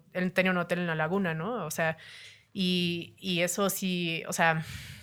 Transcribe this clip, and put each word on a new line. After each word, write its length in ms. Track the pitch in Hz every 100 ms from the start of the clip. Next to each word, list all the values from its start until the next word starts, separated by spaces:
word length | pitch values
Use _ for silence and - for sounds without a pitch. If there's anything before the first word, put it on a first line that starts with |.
| -
él 200 | 185 180
tenía 180 | 180 185
un 80 | 180
hotel 220 | 170 175
en 80 | 175
la 80 | 160
laguna, 360 | 156 190 185
¿no? 300 | 160 175 247
O 60 | 156
sea, 260 | - 160 160 - - - - _
y, 600 | 202 185 180 175 170 165 -
y 220 | 190 170
eso 280 | 175 175 202
sí, 540 | 190 190 180 170 165 -
o 40 |
sea, 320 | 175 165 160 156 - - -